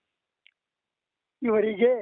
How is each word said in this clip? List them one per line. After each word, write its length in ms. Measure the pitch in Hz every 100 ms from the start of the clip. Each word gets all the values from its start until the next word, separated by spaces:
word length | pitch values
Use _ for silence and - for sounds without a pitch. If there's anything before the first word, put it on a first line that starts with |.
| _ _ _ _ _ _ _ _ _ _ _ _ _ _
ಇವರಿಗೆ 520 | 240 214 214 196 240 247